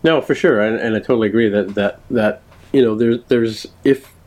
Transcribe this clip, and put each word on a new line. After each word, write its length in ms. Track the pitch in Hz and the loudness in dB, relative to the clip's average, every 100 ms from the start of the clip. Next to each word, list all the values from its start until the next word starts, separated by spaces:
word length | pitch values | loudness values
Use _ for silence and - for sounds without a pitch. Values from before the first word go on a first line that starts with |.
No, 180 | 160 156 | 0 0
for 140 | - 139 | -2 0
sure. 260 | 180 113 | 2 2
And, 160 | 107 113 | 0 -2
and 180 | 113 107 | -2 -4
I 40 | |
totally 280 | 101 120 107 | 0 0 0
agree 220 | 110 110 | 0 0
that, 240 | 104 95 101 | 0 -2 -2
that, 240 | 98 - - | -4 -6 -6
that, 300 | 120 107 - - - - | -2 -2 -4 -12 -20 -2
you 120 | 139 | 2
know, 100 | 120 110 | 2 2
there's, 280 | 117 117 - | 0 0 0
there's, 360 | 123 113 110 - - | 0 0 -4 -14 -4
if 300 | 139 135 - - | 0 0 -2 -20